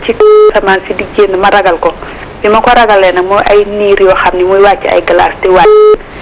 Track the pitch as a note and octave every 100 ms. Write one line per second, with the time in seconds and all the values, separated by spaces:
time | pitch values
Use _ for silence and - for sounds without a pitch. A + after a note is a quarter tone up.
0 | - A3+ G#4+ G#4+ G#4+ G#3+ G3+ F#3+ - F#3+
1 | F#3+ - G3 F#3 G3+ G3+ F#3 E3 E3+ -
2 | - - - - G#3+ A3 B3 A#3+ A3 G3+
3 | F#3 F3+ F#3 G3+ - G#3 G3+ G#3 G#3 G3
4 | F#3+ F#3 F3+ F#3 F3+ G3 G3+ F#3+ - F3+
5 | E3+ F3 F3+ - F#4+ F#3 G#4+ G#4+ G#4+ G#4+
6 | - -